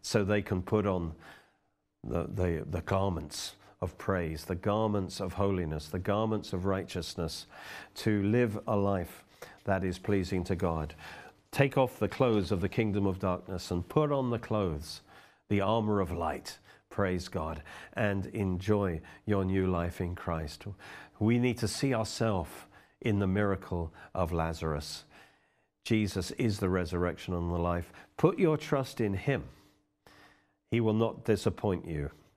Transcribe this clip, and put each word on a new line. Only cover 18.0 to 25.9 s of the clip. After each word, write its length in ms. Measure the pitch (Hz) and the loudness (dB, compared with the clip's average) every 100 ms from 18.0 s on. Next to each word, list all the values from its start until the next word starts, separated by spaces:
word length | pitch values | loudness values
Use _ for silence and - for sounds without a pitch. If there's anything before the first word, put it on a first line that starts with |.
| 107 98 95 | 0 0 -2
enjoy 760 | - 98 90 90 104 98 80 - - | -2 0 0 2 2 2 -2 -8 -14
your 200 | - 101 | 0 2
new 220 | 95 95 92 | 2 2 2
life 340 | 90 87 - | 2 0 -2
in 140 | 87 | -4
Christ. 500 | 90 - 82 76 - - 98 - - - - | -4 -4 -4 -4 -8 -12 -12 -14 -18 -20 0
We 200 | 104 120 | 4 4
need 200 | 123 120 | 4 2
to 100 | 107 | -2
see 260 | - 139 | 0 0
ourselves 560 | 123 110 - 113 98 80 - - - - _ | 0 -2 0 0 2 -2 -8 -18 -20 -20 _
in 180 | 123 101 | 0 2
the 80 | 98 | 2
miracle 680 | 95 104 95 - 87 80 - - | 2 2 0 -4 -4 -4 -8 -12
of 180 | - 87 | -2 0
Lazarus. 720 | 85 82 82 80 73 73 - - - - _ _ _ _ _ | 0 -2 -2 -2 -2 -4 -12 -16 -20 -20 _ _ _ _ _
Jesus 460 | - | 0